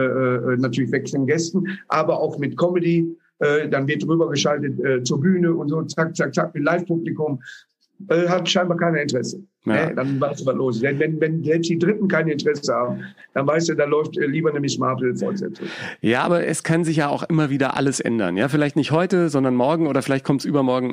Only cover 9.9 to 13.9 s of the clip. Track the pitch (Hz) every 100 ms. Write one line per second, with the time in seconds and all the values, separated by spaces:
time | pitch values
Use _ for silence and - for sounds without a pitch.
9.9 | - 135 135 143 - 131 120 131 110 -
10.9 | 139 156 156 160 160 139 165 165 165 175
11.9 | 214 190 160 160 147 156 143 - 120 123
12.9 | - - - - 131 139 160 165 151 143